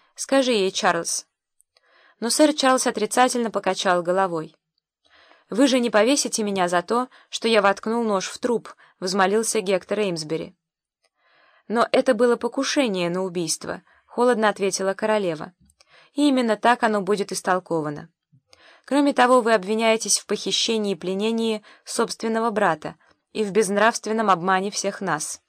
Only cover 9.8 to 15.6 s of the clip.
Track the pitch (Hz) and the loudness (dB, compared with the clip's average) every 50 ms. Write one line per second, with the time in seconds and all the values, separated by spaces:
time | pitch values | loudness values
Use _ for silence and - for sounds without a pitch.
9.8 | - - 202 208 214 196 175 160 156 151 160 160 170 180 - _ _ _ _ _ | -2 -4 -4 -2 -2 -2 -4 -6 -6 -6 -6 -6 -8 -10 -16 _ _ _ _ _
10.8 | _ _ _ _ _ _ _ _ _ _ _ _ _ _ _ _ _ - 202 240 | _ _ _ _ _ _ _ _ _ _ _ _ _ _ _ _ _ -4 -2 0
11.8 | 233 - - 254 262 - 254 202 247 240 233 233 - 240 - 269 269 - - 302 | 0 2 2 2 2 2 2 2 2 2 2 0 -2 -6 -4 -4 -4 -2 0 0
12.8 | 269 233 190 185 175 170 175 185 190 185 170 180 170 160 - - - 165 170 185 | 0 0 0 -2 -2 -2 -2 -2 -4 -4 -4 -4 -4 -4 -4 -6 -8 -10 -10 -10
13.8 | - _ _ _ _ _ - - 240 247 247 214 220 208 202 - 196 190 180 - | -12 _ _ _ _ _ -2 0 2 2 2 2 0 0 0 0 -4 -4 -2 -2
14.8 | 190 196 196 - 220 214 214 214 196 175 160 151 170 180 - _ | -4 -4 -4 -2 -2 0 0 0 0 -2 -4 -6 -8 -14 -16 _